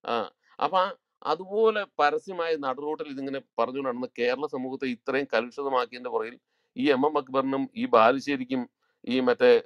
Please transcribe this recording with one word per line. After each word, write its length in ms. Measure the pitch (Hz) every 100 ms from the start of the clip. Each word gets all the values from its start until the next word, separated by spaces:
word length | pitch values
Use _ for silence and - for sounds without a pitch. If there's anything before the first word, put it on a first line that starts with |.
| -
ആ, 100 | 117 95 _ _ -
അപ്പൊ 180 | 151 185
ആ, 80 | 190 - _ _ -
അതുപോലെ 560 | 160 185 208 220 214 196 -
പരസ്യമായി 580 | 147 151 196 180 165 160
നടുറോട്ടിൽ 520 | 139 131 147 156 156
ഇതിങ്ങനെ 320 | 135 139 135 _ -
പറഞ്ഞു 260 | 117 131
നടന്ന് 280 | 135 120 127 -
കേരള 280 | 120 127 147
സമൂഹത്തെ 400 | 135 127 135 135
ഇത്രയും 400 | 120 - 135 139
കലുഷിതമാക്കിയതിന്റെ 840 | 113 120 117 139 131 120 123 123
പുറകിൽ 240 | 113 110 - _ _ _ -
ഈ 100 | 139
എം 120 | 131 147
എം 100 | 151
അക്ബറിനും 460 | 131 135 135 135 131 110
ഈ 100 | 127
ബാലുശ്ശേരിക്കും 760 | 120 113 135 135 139 127 131 120 _ _ _ -
ഈ 100 | 127
മറ്റേ 320 | 127 120 123 117